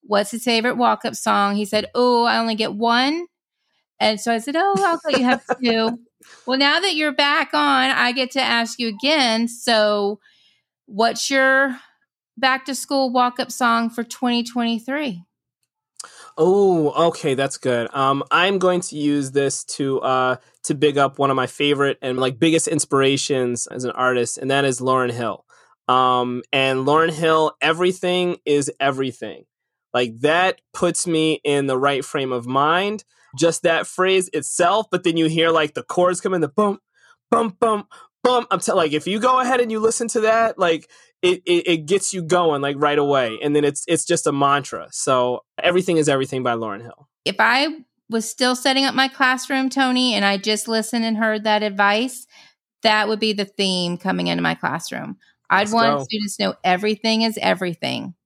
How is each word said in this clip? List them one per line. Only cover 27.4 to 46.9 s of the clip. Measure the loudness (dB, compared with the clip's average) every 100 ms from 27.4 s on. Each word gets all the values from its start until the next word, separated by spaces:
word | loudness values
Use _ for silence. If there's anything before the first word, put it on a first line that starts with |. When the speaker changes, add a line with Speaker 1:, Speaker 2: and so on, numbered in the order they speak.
| 0 0
Speaker 2:
Everything | -2 2 0 0 -2 0 -2 -4 0
is | 0 0 -2
Everything. | -2 -2 -6 -6 -14 -14 _ _ _ _ _
Like, | -2 -2 -2
that | 0 2 0 -2 _
puts | -2 -2 -2 -2
me | 0 0 0
in | 0 0 0
the | 0
right | 0 0
frame | -4 -6 -4
of | -4 -2
mind. | 0 2 2 0 -6 _ _ _ 0
Just | 0 2
that | 0 0 -2
phrase | -2 2 2 0
itself, | -6 -6 0 2 2 0
but | -2
then | 0 2
you | 2
hear, | 2 2
like, | 2 0
the | -6
chords | -6 0 0 0
come | -2
in, | 0
the | 0
bump, | 0 0 -2 _ _ _ _ _
bump, | -2 -2 0
bump, | 0 0 -4 -20 -20 _
bump. | 2 2 0
I'm | -2
tell-, | 0 2
like, | 2
if | 0 -2
you | 0
go | 2 2
ahead | 2 0
and | 0
you | 0
listen | 0 0 -2
to | 0
that, | 2 2 0 0
like, | 0 0 -4 -20 _ _
it, | 0 0 0
it, | 0 2
it | -2 0
gets | -2 -2
you | -6
going, | 0 2 2 0
like, | -2 0
right | 2 2
away. | 2 2 0 -2
And | 0
then | 2
it's, | 0 -2 -2
it's | -2
just | 0 0 0
a |
mantra. | 2 2 2 -2 -12 -12
So | -8 0 2 2 -2 _ -2
Everything | 0 2 2 0
Is | 2
Everything | 0 -2 -4
by | -2
Lauryn | -4 -6 -10
Hill. | -14